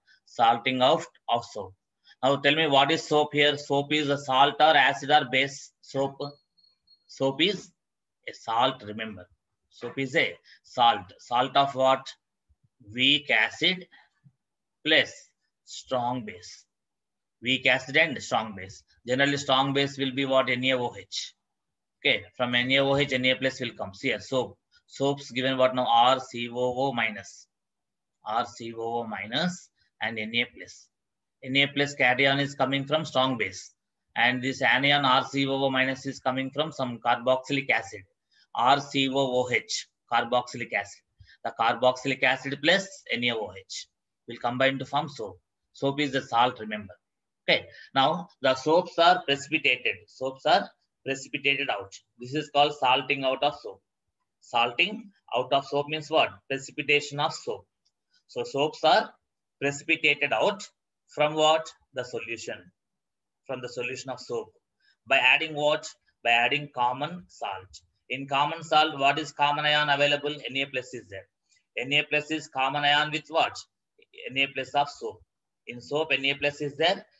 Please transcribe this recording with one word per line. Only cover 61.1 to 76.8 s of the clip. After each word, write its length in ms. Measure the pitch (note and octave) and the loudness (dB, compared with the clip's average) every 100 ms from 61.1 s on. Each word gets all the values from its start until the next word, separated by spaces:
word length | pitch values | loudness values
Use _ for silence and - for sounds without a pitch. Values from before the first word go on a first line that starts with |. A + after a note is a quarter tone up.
| - D3+ | -2 0
what? 360 | D#3 D#3 D#3+ - - _ | 2 4 4 0 -16 _
The 100 | B2+ | -10
solution. 680 | A#2+ A#2 A2+ A2+ - G#2 F#2 _ _ _ _ _ _ _ - | -8 -8 -8 -10 -10 -12 -14 _ _ _ _ _ _ _ -12
From 160 | C3 | -10
the 60 | A#2+ | -10
solution 420 | B2 B2 B2+ C3+ | -10 -8 -10 -10
of 120 | B2 | -12
soap. 320 | - A#2 G#2+ _ _ _ _ _ A2 | -8 -8 -8 _ _ _ _ _ 0
By 120 | C3 | 4
adding 360 | B2+ C#3+ D#3+ | 6 4 2
what? 320 | D3 D3 D#3 - - _ _ | 0 2 2 -2 -18 _ _
By 80 | A#2 | 2
adding 380 | A#2 B2 C#3+ D3 | 4 4 0 -4
common 520 | B2+ B2 C3+ D3+ F3+ F3+ | -2 0 0 -6 -8 -16
salt. 540 | - G#2+ F#2+ F#2+ - _ _ - | -12 -10 -10 -14 -20 _ _ -10
In 160 | C3 C#3 | -10 -4
common 380 | C#3 D3 E3 | 0 0 -2
salt, 340 | D#3+ D3+ D#3+ C#3 | 2 4 4 2
what 220 | C#3 D3 | 2 2
is 140 | D3 | -2
common 320 | - D3 D3 D3+ | 0 0 2 2
ion 240 | D3 D3+ | 2 4
available? 400 | C#3 C#3+ C#3+ D3 | 4 4 2 -2
N 260 | D3 A#2+ C3+ | -6 -6 -4
A 100 | C#3 | -4
plus 280 | B2+ B2 | -4 -8
is 160 | B2 G2 | -10 -12
there. 180 | F#2+ - _ _ _ _ A2 | -16 -18 _ _ _ _ -10
N 140 | C3 | -2
A 120 | D3 | -2
plus 280 | D3 D3+ D3 | 0 -2 -4
is 160 | D#3 D3 | -6 -6
common 380 | C3+ C3+ D3 C#3+ | -4 -2 0 2
ion 260 | D3 D3+ | 2 0
with 140 | D3+ - | -4 -4
what? 300 | D#3+ A2 - - _ _ _ _ - B2+ | -2 -2 -2 -18 _ _ _ _ -16 -10
N 80 | C3 | -4
A 100 | C3+ | -4
plus 260 | C3 B2+ C#3+ | -4 -4 -2
of 140 | D3 | -2
soap. 320 | - A2+ - _ _ _ _ - | -4 -12 -12 _ _ _ _ -18
In 140 | A#2+ | -16
soap, 320 | A#2+ C#3+ D#3+ | -6 -4 -2
N 100 | C3+ | -2
A 120 | C3+ C#3 | -2 -2
plus 260 | C#3+ C#3+ | -4 -4
is 160 | D3 | -8
there. 280 | C#3+ | -2